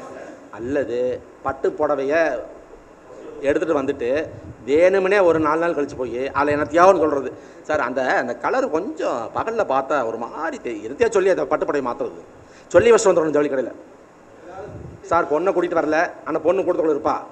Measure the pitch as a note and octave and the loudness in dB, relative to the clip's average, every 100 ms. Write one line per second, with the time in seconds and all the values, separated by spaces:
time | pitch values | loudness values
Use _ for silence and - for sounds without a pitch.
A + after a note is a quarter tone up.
0 | - - - - - G#2 A#2+ C#3+ A2+ A#2+ | -16 -16 -16 -18 -18 -12 -4 -2 -2 -2
1 | B2+ A#2 - - - - G3 - D3+ C#3 | -2 -4 -10 -10 -8 -2 -2 0 0 0
2 | C3+ D#3+ D#3 A#2+ - - - - - - | 0 2 2 -2 -8 -16 -20 -20 -20 -20
3 | - - - - C3+ D#3 D#3+ D3 C3+ C3+ | -20 -18 -16 -6 0 0 2 0 0 -4
4 | A#2 C#3+ D3+ - - - A#2 D3 F3+ G3 | -2 -2 -4 -10 -18 -14 0 4 6 4
5 | F#3 G#3 F3+ D#3+ D#3 D#3+ E3+ D3+ C#3 A2+ | 2 4 4 4 2 2 0 -2 -4 -4
6 | B2+ A#2+ C3+ C3+ D3 D3 D3 D#3+ F#3 F#3 | -6 -4 -4 0 0 0 2 6 6 6
7 | D#3 C#3 C3 - - - - D3+ B2 C3 | 4 0 -4 -10 -18 -16 -4 -2 0 -2
8 | C3 F#3 B2+ A#2+ D3 G3+ B3 D#3 G#3+ D#4 | 0 0 -2 -4 -2 -2 0 -2 -4 -6
9 | G3+ C3+ G#2+ A#2+ A3+ A3+ F#3 C3 C3+ D3+ | -4 -4 -6 -6 -4 -2 0 0 0 -2
10 | A2+ A2 A#2+ - D#3+ A#3 B2 G#2+ A2 C#3 | -2 -4 -8 -6 -8 -6 -8 -8 -8 0
11 | D3+ G3 F#3+ D#3+ D3 D3+ D#3+ D3 B2+ A#2+ | 2 2 2 2 0 -2 0 -2 -2 -4
12 | A#2 E2+ - - - - - E3+ A3+ A3 | -6 -8 -20 -20 -20 -20 2 4 8 6
13 | G3 E3+ D#3 D3 D3 C3 A#2 - - - | 6 4 4 2 2 0 -4 -8 -18 -20
14 | - - - - - - - - - - | -20 -20 -20 -20 -18 -16 -14 -14 -16 -16
15 | - E3+ E3 D3+ F#3 F#3 F3 E3+ D3+ D#3 | -2 -2 0 0 0 0 0 0 0 0
16 | F3 - - D#3+ D#3+ F#3+ F3+ E3 D#3 C#3 | 0 -4 -6 -2 0 0 0 0 0 0
17 | D3 B2 - | 0 -2 -6